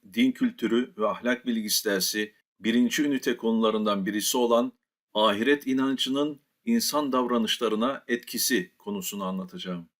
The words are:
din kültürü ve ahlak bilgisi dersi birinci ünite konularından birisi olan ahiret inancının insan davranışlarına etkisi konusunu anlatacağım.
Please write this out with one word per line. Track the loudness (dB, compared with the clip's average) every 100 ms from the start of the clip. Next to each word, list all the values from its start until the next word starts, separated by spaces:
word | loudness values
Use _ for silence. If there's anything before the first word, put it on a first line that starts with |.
| -8
din | 2 2
kültürü | 2 -2 0 0 0 0 -2
ve | -2
ahlak | -2 -2 -2 -2
bilgisi | -4 -2 -2 0
dersi | 0 0 -2 -4 _ _ _
birinci | 0 2 2 2
ünite | 0 0 0 -2
konularından | 0 2 2 2 0 0 -2
birisi | -2 -2 0
olan | 4 4 2 _ _ _ _
ahiret | 2 2 4 2 2 2
inancının | 0 0 0 -2 0 -2 -4 _ _ 0
insan | 0 2 -2 0
davranışlarına | 0 2 0 0 0 0 0 -2 -4 -4
etkisi | -6 -4 -4 0 0 -2 _
konusunu | -8 -6 -6 -6
anlatacağım. | -6 -6 -8 -10 -8 -10 -12